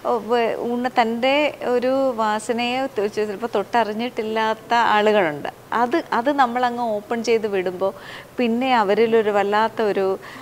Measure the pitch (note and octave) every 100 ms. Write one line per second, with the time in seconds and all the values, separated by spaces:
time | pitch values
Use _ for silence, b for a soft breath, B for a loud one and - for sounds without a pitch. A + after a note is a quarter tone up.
0 | - A#3+ G#3 A#3+ A3+ A#2 A#3+ A#3+ B3 B3
1 | A3+ A#3 C4 C#4+ D4 - - B3 B3+ C4+
2 | C4 A3 A3 G#3+ A#3 A#3 A#3+ B3+ C4+ A3
3 | G#3 G#3+ G#3+ F#3+ A#3 G#3+ G3 A#3+ G#3+ G#3+
4 | B3 A#3+ A3 A3 A3 A3 - A#3 A3+ G#3
5 | G#3+ G#3 E3 D3 - - - A3 A#3+ E4
6 | - A3+ B3 C#4+ A#3+ A#3+ B3 A#3+ A#3+ G#3
7 | - A#3 A3+ A3+ G#3+ G3 F#3 F3+ F#3+ -
8 | B B B - A#3+ A#3 C4 A#3+ G3 G#3
9 | A3+ A3+ G#3 G3+ G3 G#3 A3 - G#3+ G3
10 | F#3+ F#3+ B B